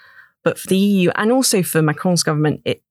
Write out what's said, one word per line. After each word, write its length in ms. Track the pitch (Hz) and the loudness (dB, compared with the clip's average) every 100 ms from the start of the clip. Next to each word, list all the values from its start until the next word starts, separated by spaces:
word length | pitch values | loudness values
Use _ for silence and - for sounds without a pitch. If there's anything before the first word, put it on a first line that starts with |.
| - - - _ | -20 -20 -20 _
But 140 | 165 - | -4 -4
for 100 | - | -2
the 100 | 190 | 0
E 240 | 202 196 | 2 2
U 100 | 175 - | 2 0
and 160 | 214 | 0
also 300 | 254 254 208 | 2 2 0
for 200 | 170 160 | 0 0
Macron's 420 | 156 147 185 170 | 0 0 0 0
government, 380 | - 151 151 - - | 0 0 -2 -2 -6
it 160 | - _ | -8 _